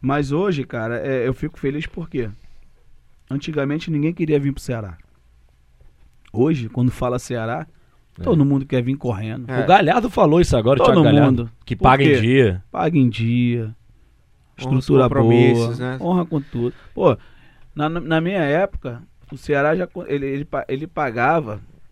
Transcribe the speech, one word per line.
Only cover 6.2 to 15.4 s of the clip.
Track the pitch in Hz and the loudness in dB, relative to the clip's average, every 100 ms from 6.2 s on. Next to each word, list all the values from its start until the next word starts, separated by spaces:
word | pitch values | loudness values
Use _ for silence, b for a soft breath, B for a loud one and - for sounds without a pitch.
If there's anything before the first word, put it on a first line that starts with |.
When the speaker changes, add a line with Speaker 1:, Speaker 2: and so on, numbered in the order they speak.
| _ | _
Speaker 1:
Hoje, | 104 143 156 113 | 0 0 0 -4
quando | - 123 | -2 -2
fala | - 123 123 | -2 -4 -6
Ceará, | - 120 113 139 160 _ _ _ _ - | -6 -8 -6 -8 -10 _ _ _ _ -8
Speaker 2:
É. | |
Speaker 1:
todo | 175 170 | 0 2
mundo | 139 139 139 | 4 2 0
quer | 131 | -2
vir | 123 139 | -2 -4
correndo. | 123 101 110 120 120 | -4 -6 -6 -8 -6
Speaker 3:
É. | 127 | -2
Speaker 2:
O | 113 | 4
Galhardo | 196 156 226 214 | 4 4 0 0
falou | 180 165 160 | 2 4 4
isso | 175 131 | 2 2
agora, | 110 139 | 2 4
o | |
Speaker 1:
Todo | - | 4
Speaker 2:
Thiago | 196 | 6
Galhardo, | 151 143 143 127 | 6 6 4 2
Speaker 1:
mundo. | 117 - | -2 -12
Speaker 2:
que | - 113 | -10 2
Speaker 1:
Por | |
Speaker 2:
paga | 131 135 | 4 6
em | 147 | 6
Speaker 1:
quê? | 131 | 4
Speaker 2:
dia. | 110 135 113 90 - | 4 4 4 2 -6
Speaker 1:
Paga | - 160 160 | -4 0 2
em | 123 | 2
dia. | 110 113 120 120 120 | 0 -2 0 0 -2
Speaker 3:
Honra | 110 117 _ _ _ _ _ _ _ - | -6 -12 _ _ _ _ _ _ _ -12
os | 131 135 | -4 -2
Speaker 1:
Estrutura | - 139 | 2 4
Speaker 3:
compromissos, | 123 135 117 120 | 4 4 4 6